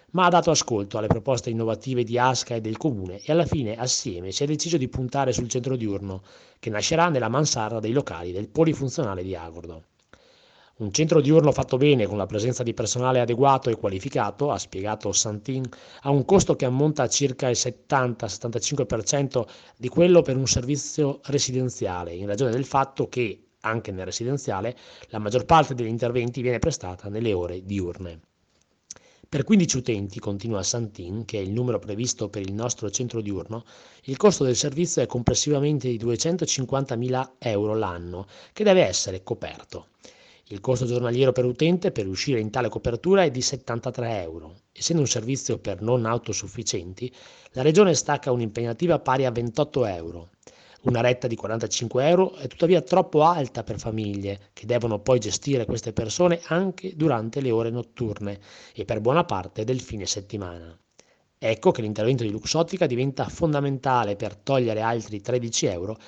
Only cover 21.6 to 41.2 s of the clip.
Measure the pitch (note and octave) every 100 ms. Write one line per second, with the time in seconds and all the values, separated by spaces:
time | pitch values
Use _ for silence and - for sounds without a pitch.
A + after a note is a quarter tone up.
21.6 | B2+ - G2+ F2+ E2+ F2 G2+ G#2 C3 A#2+
22.6 | C3+ C#3 C3+ - B2 B2+ A2 - _ _
23.6 | A2 A2+ G#2 F#2 F#2 - A#2 C#3 - G2
24.6 | A2+ B2+ - - - A2 G#2 B2 - E3
25.6 | C#3+ B2 A2+ A#2 A#2+ B2 A#2+ B2 B2 A#2
26.6 | E3 - F#2 F#2 G2+ G#2 A#2 F#2 F2 F#2
27.6 | F#2+ G2+ F2 E2+ F2+ D#2+ _ _ _ _
28.6 | _ _ - - _ _ - C#3+ - G#3
29.6 | E3 B2+ B2 G#2+ G2+ - G#2 G2 A#2 G2+
30.6 | F#2 A#2+ A2 - F2 G#2+ G#2+ G#2+ F#2+ A2
31.6 | B2 G#2+ G#2+ G#2 B2 - G2+ G#2+ F#2+ G2+
32.6 | A#2+ - G#2 G2+ A#2+ A2+ G#2 F#2 - A2+
33.6 | - - - - - C3+ G#3 - C3+ A#2
34.6 | D3 C3+ F3 - A#2+ B2 A#2 B2 D3 C#3+
35.6 | D3 D3 B2+ A2+ A#2 A2+ E3 F3 D#3+ -
36.6 | B2 C3+ B2+ A#2 B2+ B2+ C3 - A#2+ G2+
37.6 | G#2+ A2 G2 F2 F2 F2+ G2 - - -
38.6 | G#3 F#3 A2 - - F#2 - - D#2 -
39.6 | - F2 - _ - - - _ - G2+
40.6 | - B2 B2 B2 A#2+ A#2+